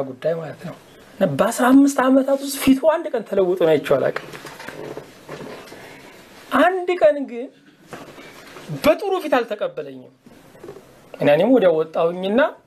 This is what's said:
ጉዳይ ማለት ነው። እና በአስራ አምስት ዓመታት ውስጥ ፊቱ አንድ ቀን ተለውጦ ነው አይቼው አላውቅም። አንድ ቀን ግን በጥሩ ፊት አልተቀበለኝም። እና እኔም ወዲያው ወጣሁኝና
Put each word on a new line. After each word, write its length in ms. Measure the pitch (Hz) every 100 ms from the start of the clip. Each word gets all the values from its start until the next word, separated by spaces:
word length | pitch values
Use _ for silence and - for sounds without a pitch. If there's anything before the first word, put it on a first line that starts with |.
ጉዳይ 320 | 135 127 151
ማለት 260 | 165 156 -
ነው። 100 | 170 - - - -
እና 140 | - 185
በአስራ 340 | 139 202 233 254
አምስት 320 | 269 277 269
ዓመታት 380 | 262 269 262 277
ውስጥ 160 | 277 -
ፊቱ 220 | - 262 320
አንድ 180 | 330 311
ቀን 140 | 240
ተለውጦ 340 | 202 196 185 185
ነው 120 | 165
አይቼው 240 | 151 -
አላውቅም። 340 | 139 127 - - - - - - - - - - - - - - - - - - - - - - - - 254
አንድ 300 | 330 370 359 359
ቀን 200 | 320 294
ግን 240 | 240 233 285 - _ _ - - - - - - - - - 143
በጥሩ 340 | 285 330 403 370
ፊት 160 | 302
አልተቀበለኝም። 800 | 269 226 208 190 - 143 131 123 _ - - - - - - - - -
እና 140 | - 143
እኔም 200 | 151 208
ወዲያው 240 | 262 185 160
ወጣሁኝና 640 | 165 190 165 180 190 226 320 -